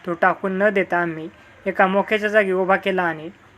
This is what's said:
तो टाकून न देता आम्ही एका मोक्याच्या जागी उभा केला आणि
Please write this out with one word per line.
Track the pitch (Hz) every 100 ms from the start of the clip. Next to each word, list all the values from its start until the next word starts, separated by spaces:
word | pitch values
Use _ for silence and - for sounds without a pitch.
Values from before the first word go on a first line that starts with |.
| 185
तो |
टाकून | 170 190 165 196
न | 190 208
देता | 196 175 175
आम्ही | 175 160 156 - - - 196
एका | 180 190
मोक्याच्या | 196 190 214 208
जागी | 214 196
उभा | 185 185 190
केला | 196 185
आणि | 175 156 160 - -